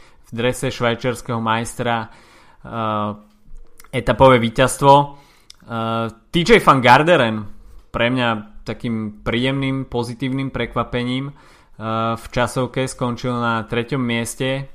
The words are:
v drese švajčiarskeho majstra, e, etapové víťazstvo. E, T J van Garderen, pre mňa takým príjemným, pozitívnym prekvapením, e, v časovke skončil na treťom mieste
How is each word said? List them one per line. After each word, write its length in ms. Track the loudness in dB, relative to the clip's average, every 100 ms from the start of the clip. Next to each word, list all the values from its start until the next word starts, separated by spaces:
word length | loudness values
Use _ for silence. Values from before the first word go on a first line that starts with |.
| -20 -20
v 60 | -14
drese 400 | -4 -2 -2 -6
švajčiarskeho 720 | -2 -2 0 -4 -4 -6 -4
majstra, 640 | -2 -2 -2 -6 -2 -2 -4
e, 0 | -16 -20 -20 _ _ -12 -6 -4 -2 -4 -6 -16 _ -20 -18 -18 -20 -8
etapové 480 | -6 -2 6 6 6
víťazstvo. 540 | 4 2 0 4 6 6
E, 100 | 4 -6 -20 _ _ -20 -12 -6 -4 -2 -4 -8 _
T 40 | -2 6
J 160 | 6
van 160 | 8 6
Garderen, 580 | 8 6 6 4 4 -2 -8 -14 -18 -20 -12
pre 160 | -2 0
mňa 560 | 2 0 -2 -6 -14
takým 560 | -10 -8 -6 -6 -6 -8
príjemným, 720 | -4 0 0 -2 -2 -4 -4
pozitívnym 580 | -4 -6 -6 -6 -4 -6
prekvapením, 800 | -6 -6 -4 -4 -4 -4 -4 -8
e, 40 | -14 -20 -20 _ -12 -6 -4 -2 -4
v 80 | -6
časovke 560 | -2 -2 -2 -4 -4 -6
skončil 480 | -4 -6 -4 -6 -4
na 320 | -2 -2 -2
treťom 320 | -4 -4 -4
mieste 680 | -2 -2 -4 -4 -4 -4 -8